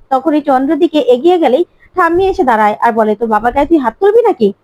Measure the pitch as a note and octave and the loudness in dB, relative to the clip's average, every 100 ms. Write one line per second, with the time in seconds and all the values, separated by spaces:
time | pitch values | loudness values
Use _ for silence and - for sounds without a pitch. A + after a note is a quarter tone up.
0 | - C4 D4+ D4+ D4 C4 C4+ D#4 E4 D4+ | -4 -4 0 -2 0 0 0 0 0 0
1 | - B3 E4 F4+ E4 G4 F4 _ _ F4+ | 0 2 2 2 2 0 -2 _ _ -4
2 | E4+ F4 G4 F#4+ B3+ A3 G#3 - A#3+ A3+ | -2 0 0 0 0 2 0 0 -2 0
3 | G#3+ G#3 A3+ G#3+ A#3+ C4+ D4 E4 A#3+ - | -2 -2 -2 -2 -2 -2 0 0 -2 -2
4 | G4 A4+ A#4 - G3+ - | 0 2 2 0 -2 -2